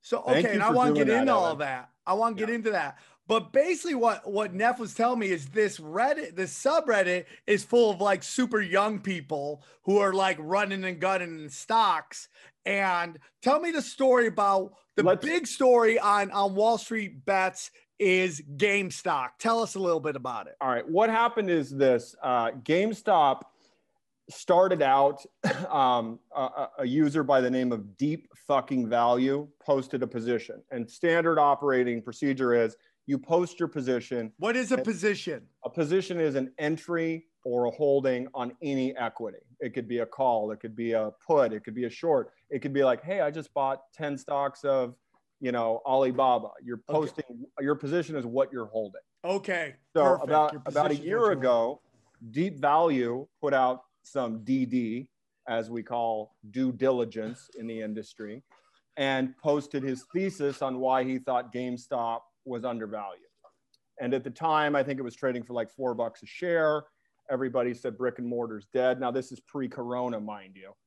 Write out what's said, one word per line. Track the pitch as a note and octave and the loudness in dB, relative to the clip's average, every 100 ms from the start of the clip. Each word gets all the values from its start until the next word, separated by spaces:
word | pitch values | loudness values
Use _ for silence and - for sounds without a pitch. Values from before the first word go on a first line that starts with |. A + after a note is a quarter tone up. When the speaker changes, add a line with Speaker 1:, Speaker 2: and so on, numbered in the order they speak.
Speaker 1:
So, | - A#3 | -4 -4
Speaker 2:
Thank | - D3 | 2 2
Speaker 1:
okay, | A3 | 4
Speaker 2:
you | |
Speaker 1:
and | G#3 | 2
I | G#3+ | 2
Speaker 2:
for | |
Speaker 1:
wanna | A#3+ B3 | 4 4
Speaker 2:
doing | - D3 | 4 4
Speaker 1:
get | |
Speaker 2:
that, | A#3 | 4
Speaker 1:
into | C4+ | 4
all | A3 | 4
Speaker 2:
Evan. | E3+ D3 | 2 -2
Speaker 1:
that. | C#3+ B2+ B2 _ | -4 -6 -10 _
I | - | -2
wanna | G3 A3+ | 0 0
get | G3+ G#3+ | -2 -2
Speaker 2:
Yeah. | |
Speaker 1:
into | A#3 A3 | -2 -2
that. | G3 D3 - - _ | -2 -4 -8 -20 _
But | - A3 D#3+ | -2 -2 2
basically | C4 D#4+ E4+ E4+ | 2 2 0 -2
what, | C4+ A#3 G3+ - | 2 2 0 -4
what | G3+ G#3 | -4 -2
Neff | F#3 A3+ - | 2 0 0
was | G#3+ | -6
telling | - A#3 A#3+ | 0 2 2
me | G3 | 0
is | F3 C3+ | -2 -2
this | G#3 G#3 G#3 | 0 0 -2
Reddit, | D#3 F3 C4 D4+ B3+ | -8 0 0 0 -4
this | E3+ F#3 - | -6 -8 0
subreddit | C4+ D#4+ D4+ G#3 F3+ F3+ F3 - - | 2 2 2 2 2 0 -4 -12 0
is | G#3 | 0
full | - A#3+ A3 | 4 4 4
of, | F3+ | 4
like, | G3+ G3 | 2 0
super | - - B3 A3 | -2 -2 0 0
young | F#3 F3+ G#3 G#3 | 2 2 2 -2
people | G3 F3 C#3 D3+ C#3+ C#3+ _ _ | -4 -6 -6 -6 -6 -8 _ _
who | - G3+ | 2 4
are, | G3 | 4
like, | F#3+ F#3+ D#3 | 4 2 0
running | D#3 F#3+ G3+ G3 | -2 0 0 -2
and | F#3 E3+ | -6 -2
gunning | F3+ F#3+ F3 D#3+ | 0 0 -4 -10
in | D3+ | -14
stocks. | - - A3+ G#3 D#3+ - - - - - _ | -16 0 2 4 2 -4 -18 -18 -20 -20 _
And | F#3+ G3 G3 F3 E3+ D#3+ _ _ | -4 0 0 0 -2 -10 _ _
tell | B3 D4 | 2 2
me | E4+ | 2
the | D#4+ | -4
story | - - C4+ B3 A3+ | -6 0 4 6 4
about, | G#3+ G3+ G3 F#3+ - _ - | 2 2 2 0 -12 _ 2
the | |
Speaker 2:
Let's | F#3 F#3 | 2 2
Speaker 1:
big | D4+ E4+ C#4 | 0 -2 -4
story | - C4 A#3+ A3+ A3+ | 2 6 8 6 4
on, | G#3 G#3 G3 | 2 2 2
on | G3+ G3+ | 0 0
Wall | F#3+ A3 A3 | 2 2 2
Street | - A3+ G3 C#3 | -2 -6 -6 -8
Bets | - F#3+ F#3+ - - _ _ _ | 0 2 2 -2 -16 _ _ _
is | G3 F#3 F#3 D3 D3 C#3+ | 2 4 2 -4 -12 0
GameStop. | G#3 G3+ F#3 - F3+ D3 B2 _ | 2 2 -2 -6 -2 -2 -4 _
Tell | A3+ A3+ | 0 0
us | A3 | 0
a | F#3+ | -2
little | F3+ E3 | 0 0
bit | D3 C3+ | 0 -4
about | B2+ A#2 D#2+ | -6 -8 -10
it. | - | -4
Speaker 2:
All | C3 | -2
right. | A#2+ | -2
What | - E3+ A3+ | 0 2 4
happened | A3+ A#3 A#3 G3 | 4 2 0 0
is | E3 C3 | 0 -2
this: | C3+ C3+ A#2+ - - | 2 4 4 0 -8
uh, | C#3 B2 A#2 | 0 0 0
GameStop | C3 A#2+ E3+ G#3+ G#3 - F3+ C#3+ C3+ - _ _ _ _ _ _ _ - | -4 0 2 2 -2 2 4 6 2 -6 _ _ _ _ _ _ _ -20
started | - - F3 F#3+ F3 | -12 2 4 6 4
out, | C#3 C3+ C#3 C#3+ - _ | 4 6 4 2 -14 _
<coughs> | - C3 F3+ | -2 -2 -2
um, | D3 C3 B2 A2+ A#2 _ | 2 4 4 0 -10 _
a, | C#3+ | -4
a, | C3 D3 B2+ - | -4 -4 -8 -4
a | |
user | B2+ C#3 D3+ D3+ | -2 2 2 2
by | C#3 C3+ | 4 4
the | B2+ | 4
name | B2+ B2 | 0 0
of | A2+ G2+ F#2+ | -2 -8 -4
Deep | D3 D3+ _ _ - | -2 -2 _ _ -2
Fucking | C#3 B2+ C3 A2+ | -2 0 -2 0
Value | A#2 A#2+ B2 C3 C#3+ D3 _ | 2 4 4 2 0 -6 _
posted | - C#3 C3 C3 | 0 0 0 -6
a | A#2+ | -4
position, | A#2+ A#2 A#2 - - _ | -4 -2 -2 -4 -16 _
and | B2+ A2+ | -10 -10
standard | - E3+ E3 E3 D#3 | -2 2 2 4 4
operating | C#3+ C3+ C#3+ B2+ B2 A#2 | 4 4 2 2 2 -2
procedure | A2+ A2+ C#3+ C3 B2+ | -8 -4 -2 0 2
is | A#2+ A2+ - _ _ | 4 2 -2 _ _
you | - C#3 | -6 -6
post | C#3 E3 F3 - | 0 0 0 -4
your | E3+ | -6
position. | D3+ B2+ B2 A#2 B2 A2+ _ | -4 -2 -2 -2 -6 -6 _
Speaker 1:
What | G3 | -2
is | A#3+ A3 | -2 0
a | |
Speaker 2:
And | B3+ | -2
Speaker 1:
position? | C3 F#3+ G#3 G3 - C3 - _ | -2 -2 -2 -2 -6 -10 -12 _
Speaker 2:
a | - | -8
position | - D3 F#3 F#3 F3 | -4 0 0 -2 -2
is | D#3 | 0
an | C3+ C3 - | 0 -4 -4
entry | D3+ D#3+ - E3+ E3 E3 _ _ | -4 -4 -4 -4 -2 -6 _ _
or | B2+ B2 | -4 0
a | A#2+ | 0
holding | A#2 D3 C#3 C3 B2 C3 | 0 2 4 2 -2 -4
on | C3+ B2 - | -6 -8 -6
any | D3+ C3+ C3 | -4 -2 -2
equity. | C3 A#2+ - A2 - _ B2 | -4 -8 -6 -12 -12 _ _
It | B2+ | -8
could | B2+ A2+ | -6 -4
be | A#2+ | -4
a | |
call, | A2 - C3 A#2 G#2+ | -4 -2 0 0 -2
it | G#2+ | -8
could | A#2 | -12
be | A2 A#2 | -8 -2
a | A2+ G#2+ - | -2 -2 -8
put, | - D3+ A#2+ | 0 2 2
it | G#2+ | -2
could | A#2 | -10
be | A2 | -6
a | A#2+ | -6
short. | - E3+ C#3 - _ _ | -4 0 0 -2 _ _
It | C#3 | -8
could | C#3+ | -4
be | C#3 | 2
like, | C3 A#2+ | 2 2
"Hey, | D3 G3 | -2 -2
I | D3+ | -2
just | D#3 D3+ | -4 -6
bought | C#3+ C3+ C3+ _ | -2 -2 -2 _
ten | - D3 C#3 | -8 -6 -6
stocks | - C#3+ C#3 C#3 | -2 0 0 -2
of, | C#3 C3+ B2 A#2+ _ _ _ _ | 0 0 0 -8 _ _ _ _
you | C3 | -4
know, | B2 A2+ A2+ | 0 0 -2
Alibaba." | - C3 C3 B2+ C3+ A#2+ G#2+ - | 2 2 2 4 2 2 -2 -14
You're | B2 A#2 - | -12 -12 -2
Speaker 1:
Okay. | D#3 | -2
Speaker 2:
posting, | D3+ - D3+ A#2+ C3+ - | -2 -8 -14 -14 -14 -6
your | C#3 | -2
position | D3 C#3 F3 D3+ | -2 -2 -4 -4
is | D3+ | -8
what | A#2+ B2 C3 | -4 -2 -2
you're | B2+ G#2+ | -4 -6
holding. | A2 G#2 G2 _ _ | -6 -6 -12 _ _
Speaker 1:
Okay, | F3 G3 G3 F3 D3+ - _ | -4 -4 -2 -4 -6 -12 _
Speaker 2:
So | D#3+ | 4
Speaker 1:
perfect. | C#3 C#3 | 4 4
Speaker 2:
about, | C#3+ D3+ D3+ | 4 4 2
Speaker 1:
Your | D3 | -2
Speaker 2:
about | C#3 D3 | -4 0
a | D3+ | 0
Speaker 1:
position | C#3+ | -2
is | |
Speaker 2:
year | D#3 A3 | -2 2
Speaker 1:
what | |
you're | A3 | 2
holding. | D#3 | 2
Speaker 2:
ago, | B2+ A#2+ A#2 D3 _ _ _ _ A2+ | 2 4 2 -4 _ _ _ _ -8
Deep | B2 F#3 D3 | -4 -4 0
Value | C#3+ D3+ E3+ C3+ A#2+ B2 C#3+ _ | 2 4 4 2 0 -4 -10 _
put | D3 | 0
out | C3+ B2+ B2+ _ _ | 2 2 0 _ _
some | - C#3 A#2+ A2 | -8 -4 -4 -6
D | G#2+ C3 | -2 0
D, | B2 B2+ A2+ A#2+ C3+ _ _ _ - | 0 -2 -2 -6 -10 _ _ _ -4
as | A#2 A2 | -4 -4
we | A#2 | -10
call | G2+ A#2+ A#2 A2 G#2+ _ G#2+ | -6 -4 -2 -4 -8 _ -10
due | B2+ C3 | -4 -4
diligence | A2+ C3 B2+ A2+ A2 A2 B2 - - | 0 0 2 -2 -6 -10 -12 -18 -14
in | A2+ | -12
the | A2+ | -8
industry, | G#2+ G#2+ - - G#2+ A#2 _ _ _ _ _ - | -8 -10 -12 -16 -14 -14 _ _ _ _ _ -6
and | C3+ C3+ C3 - | -2 -2 -4 -4
posted | D#3 D3 C#3+ C#3+ | -2 -2 -2 -6
his | C3+ B2+ - | -6 -8 -6
thesis | F3 F#3+ - C#3+ C3+ | -4 -4 -2 -4 -4
on | C3+ B2+ | -6 -2
why | C3 C3 | 0 0
he | C3 C3 | 0 -4
thought | B2+ B2 B2 | -2 -4 -4
GameStop | B2 B2+ A#2+ - B2+ A#2 A#2 _ _ | -8 -6 -8 -6 -4 -4 -6 _ _
was | C3+ A#2+ | -10 -8
undervalued. | B2 A#2 G#2+ G#2+ G2+ F2+ _ _ _ _ _ _ _ - | -6 -6 -8 -10 -12 -16 _ _ _ _ _ _ _ -8
And | B2 | -4
at | C3 | -2
the | B2+ | -4
time, | A#2+ D#3+ D#3 D3+ | -6 0 2 2
I | D3 | 0
think | C3+ C3+ | -2 -4
it | |
was | B2 | -8
trading | - C3+ B2 | -4 -4 -4
for, | A#2 | -6
like, | B2 A2 | -8 -8
four | - B2+ | -6 -6
bucks | A#2 A#2 - | -2 -6 -6
a | |
share. | - - F3+ E3+ D#3 D3+ D3 _ _ _ - | -20 -8 -2 2 2 0 -6 _ _ _ -8
Everybody | B2+ C3 B2 B2 | -4 -2 -2 -2
said | B2 C3 G#2+ | -4 -8 -4
brick | B2+ B2 | -6 -4
and | A#2+ | -6
mortar's | A#2+ A2+ G#2+ - | -6 -6 -10 -4
dead. | B2+ B2+ B2+ | 0 2 0
Now, | B2 | -2
this | B2+ B2+ | -4 -8
is | A#2+ | -18
pre-corona, | _ C#3+ B2+ - A#2+ B2 B2 A2+ | _ -8 -8 -8 -8 -6 -4 -6
mind | G#2+ G#2 F#2+ F#2+ | -10 -12 -16 -20
you. | F#2+ - | -20 -20